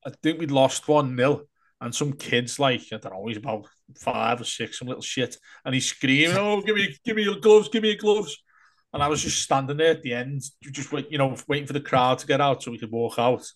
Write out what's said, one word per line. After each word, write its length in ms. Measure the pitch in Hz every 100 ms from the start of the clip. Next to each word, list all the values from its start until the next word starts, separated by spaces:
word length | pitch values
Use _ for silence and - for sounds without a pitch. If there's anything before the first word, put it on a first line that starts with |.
I 60 | 135 -
think 160 | 156 160
we'd 120 | 160
lost 360 | 139 131 - -
one 280 | 151 139
nil, 280 | 127 131 127 - _ _ _
and 140 | 117
some 200 | - 147
kid's 460 | 135 - 123 120 -
like, 220 | 139 123 -
I 60 | 107
don't 160 | 98
know, 120 | 95 107
he's 100 | 107
about 300 | 123 107 - _ _ -
five 440 | - 117 113 123
or 40 |
six, 340 | 117 - 113 -
some 80 | 127
little 160 | 127
shit, 340 | - - 123 - _ -
and 80 | -
he's 140 | 131 -
screaming, 500 | - 135 135 165 185
Oh, 240 | 208 208
give 140 | 202
me, 200 | 208 196 -
give 120 | -
me 80 | 214
your 160 | 208 196
gloves, 300 | 220 208 208
give 140 | 226
me 60 | 214
your 80 | 208
gloves. 400 | 214 208 208 - _ _ _ _ _
And 80 | 147
I 60 | 147
was 160 | 151
just 180 | 160 -
standing 360 | - 135 135 143
there 140 | 160
at 100 | 160
the 120 | 127
end, 280 | 120 127 143 - _
ju-, 100 | -
just 200 | 139 135
wait-, 200 | 147 135
you 60 | 151
know, 180 | 135 123 -
waiting 200 | 143 139
for 60 |
the 60 | 139
crowd 400 | 147 131 127 127
to 80 | -
get 140 | 139
out 200 | 143 -
so 100 | -
we 60 | 117
could 140 | 113
walk 260 | 113 117 -
out. 320 | 120 127 -